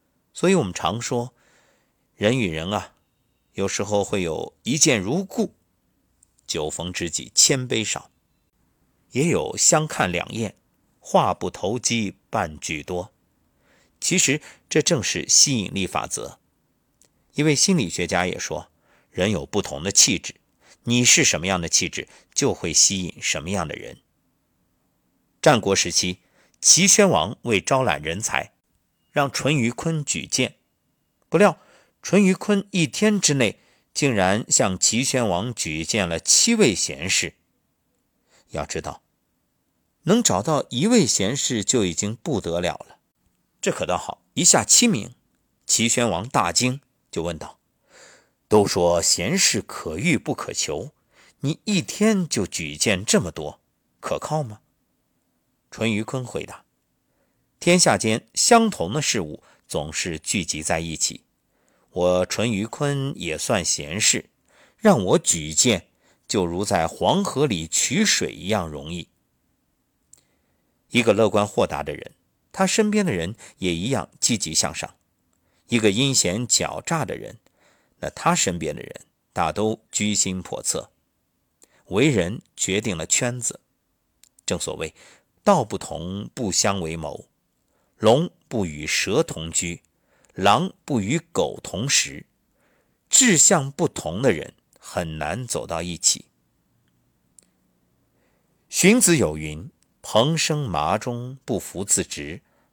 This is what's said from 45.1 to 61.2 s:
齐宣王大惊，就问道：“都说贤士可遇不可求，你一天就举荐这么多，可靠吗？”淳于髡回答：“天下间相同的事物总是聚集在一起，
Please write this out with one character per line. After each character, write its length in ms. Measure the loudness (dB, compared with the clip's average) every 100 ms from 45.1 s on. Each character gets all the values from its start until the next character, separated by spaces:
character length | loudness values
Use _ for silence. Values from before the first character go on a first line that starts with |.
| -14 _ _ _ _ -2
齐 200 | 0 2
宣 220 | 2 2
王 180 | 0 0
大 240 | 0 0
惊， 300 | 0 0 -2 -10 _ _
就 120 | -6
问 140 | -4 -6
道 220 | -12 -18 _ _ _ -20 -20 -20 _ _ 2
：“都 180 | 4 4
说 360 | 4 2 2
贤 340 | 2 0 0 0
士 240 | 0 0
可 380 | -6 -10 -8 -4
遇 180 | 0 0
不 180 | -2
可 160 | -6 -6
求， 420 | -6 -6 -6 -8 -16 _ _ _ _
你 200 | -6 -4
一 180 | -2 -2
天 440 | -2 0 2 2 0
就 200 | -2 -4
举 280 | -6 -8
荐 300 | -2 0 0
这 160 | 2 0
么 100 | 0
多， 300 | -6 -10 -12 _ _ _ _
可 180 | -6 -6
靠 240 | -2 -4
吗？” 200 | -4 -10 _ _ _ _ _ _ _ _ _ _ _
淳 220 | -4 -2
于 100 | 0
髡 220 | -4 -6
回 220 | -6 -8 -10
答 180 | -14 _ _ _ _ _ _ _ _ _ _
：“天 180 | 2 4
下 200 | 4 2
间 280 | 2 -2 -4
相 380 | -2 6 6 6
同 240 | 0 -4
的 80 | -2
事 180 | -2 -2
物 220 | -4 -10 _ _ -8
总 240 | -6 -4
是 260 | -6 -6 -6
聚 240 | -4 -4
集 200 | -4 -4
在 180 | -2 -2
一 160 | -2 -4
起， 280 | -6 -6